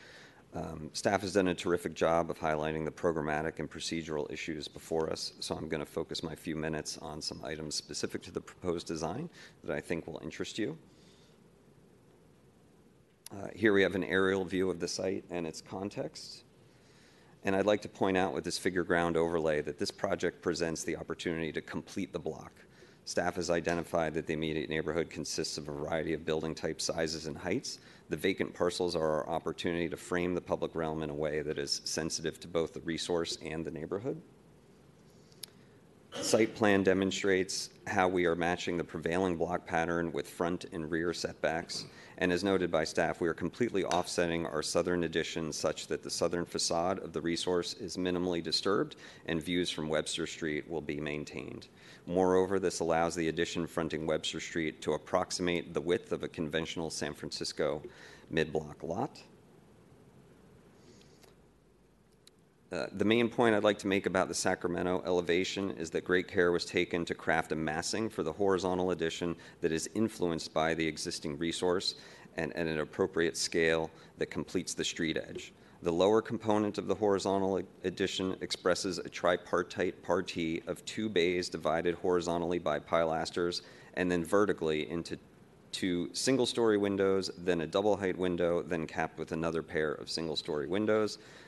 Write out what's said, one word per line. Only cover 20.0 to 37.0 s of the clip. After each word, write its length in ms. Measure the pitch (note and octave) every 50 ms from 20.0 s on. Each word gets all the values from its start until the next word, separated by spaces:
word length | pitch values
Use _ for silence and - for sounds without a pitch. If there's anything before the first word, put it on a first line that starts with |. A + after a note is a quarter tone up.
| - G2 F#2 E2 F#2 E2+ - - -
presents 420 | F#2+ E2 D#2+ E2+ E2 D#2+ D2+ -
the 120 | - D#2
opportunity 540 | D#2 D#2+ - D#2+ - - F2+ E2 D#2+ E2 D#2
to 120 | D2 D#2+ D2+
complete 500 | - - E2 D2+ - - G#2 G2 - -
the 60 | F2
block. 340 | D2+ D#2+ D2+ - - - - - - - - - - - - - -
Staff 300 | - - G2 F2 F2 E2+
has 140 | F2+ E2+ E2
identified 640 | E2+ E2+ E2 F2 E2+ E2+ D#2+ - - E2+ D#2+ D#2 D2+
that 120 | D#2+ D2+
the 60 | - D#2
immediate 380 | D#2 D#2+ D#2 D#2 D#2+ C2 -
neighborhood 400 | D#2 D#2+ D#2 D#2+ D#2 E2+ D#2 -
consists 480 | - E2+ D2 - - - D#2+ - - D#2
of 100 | D2 D2+
a 40 | D2
variety 420 | C#2+ D2 D2 E2 D#2+ D#2 E2 D#2+
of 100 | D2+ D#2+
building 300 | D#2+ D#2 D#2+ E2 D#2+ D#2
types, 300 | - - D#2+ D#2 - -
sizes, 420 | - - E2 E2 D#2+ D#2+ D#2 D#2
and 100 | D#2 C#2+
heights. 440 | E2+ F2 F2+ F#2+ - - - - - - - - - - -
The 80 | E2
vacant 380 | D#2+ D#2 G2 F#2+ - F2+ - -
parcels 420 | - F2 F2+ - - F2+ F2 E2+
are 60 | E2 D#2+
our 260 | D#2 D#2 D2+ - -
opportunity 600 | E2 D#2+ - E2+ D#2+ - - F#2 E2+ E2+ E2+ D#2+
to 60 | - -
frame 360 | - - F#2 F2 F2 F2+ F2+
the 60 | E2+
public 340 | - - F2+ D#2+ E2 D#2 -
realm 280 | E2 D#2+ D#2 D#2 D#2+ D#2
in 80 | D2
a 40 | D2
way 280 | D2 D#2 D2 D2+ D#2 C#2+
that 160 | D2+ D2+ C#2+
is 240 | C#2+ C#2 - - -
sensitive 560 | - - E2 D#2+ E2 - - D#2+ D#2 D2+ -
to 80 | - F2
both 240 | E2+ E2+ D#2+ D2+ -
the 80 | C2+
resource 560 | C2+ E2 D#2+ D2+ - - F2 E2 E2 - - - E2
and 180 | D#2+ D#2 E2 D#2+
the 80 | D#2
neighborhood. 480 | D#2+ D2+ D#2 - F2 G2+ A#2 C#3 D#3+ D#3+ - - - - - - - - - - - - - - - - - - - - - - - - - - - - - - - - - - - - - - - - -
Site 320 | - - A2 A2+ A2 -
plan 280 | - A2 G#2 G2 G2 F#2+
demonstrates 880 | F#2+ F#2 F#2+